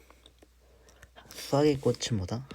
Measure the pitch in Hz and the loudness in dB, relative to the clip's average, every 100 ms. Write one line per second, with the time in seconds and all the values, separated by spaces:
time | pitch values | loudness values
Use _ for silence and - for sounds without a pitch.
0 | - - - _ _ _ _ _ - _ | -20 -20 -20 _ _ _ _ _ -20 _
1 | - - - - - 139 151 139 123 117 | -20 -20 -18 -16 -2 4 4 4 0 -2
2 | - 107 90 117 135 | -2 -2 -2 -6 -8